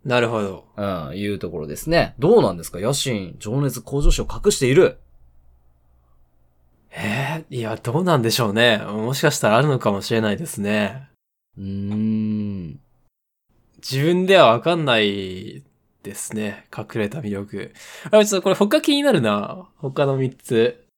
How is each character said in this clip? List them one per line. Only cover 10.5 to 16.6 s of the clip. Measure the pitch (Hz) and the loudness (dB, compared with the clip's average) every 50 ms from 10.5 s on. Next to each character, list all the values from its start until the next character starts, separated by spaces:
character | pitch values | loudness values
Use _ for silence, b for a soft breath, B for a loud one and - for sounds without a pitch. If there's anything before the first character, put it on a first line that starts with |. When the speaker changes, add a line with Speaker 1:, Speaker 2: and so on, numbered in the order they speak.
| - 107 | -8 -6
Speaker 1:
ね。 | 101 101 107 107 104 95 117 131 135 _ _ _ _ _ _ _ _ _ _ | -2 -2 0 0 -2 -2 -4 -10 -18 _ _ _ _ _ _ _ _ _ _
Speaker 2:
う | - | -12
ー | 98 | -10
ん。 | 98 98 98 101 101 104 107 107 110 110 110 107 107 107 107 104 104 101 98 87 78 69 - _ _ _ _ _ _ _ _ _ _ _ _ _ _ _ _ _ _ _ | -8 -8 -6 -6 -4 -4 -2 -2 -2 -2 -2 -2 -2 -4 -4 -4 -6 -8 -8 -10 -12 -14 -18 _ _ _ _ _ _ _ _ _ _ _ _ _ _ _ _ _ _ _
Speaker 1:
自 | _ - - 127 135 143 | _ -10 -6 -4 0 2
分 | 165 175 180 185 | 2 2 2 4
で | 185 196 | 6 8
は | 180 147 - | 8 8 8
わ | 113 120 | 6 4
か | - 160 175 | 2 -2 -2
ん | 170 156 | 0 2
な | 139 120 110 | 2 2 4
い | 104 104 101 101 95 92 92 92 101 - - 135 139 _ _ _ _ _ _ _ | 2 2 0 -4 -6 -8 -10 -12 -14 -14 -16 -18 _ _ _ _ _ _ _ _
で | _ 101 101 | _ -16 -14
す | - - - - | -12 -12 -10 -8
ね。 | 107 107 104 101 - | -8 -8 -8 -10 -12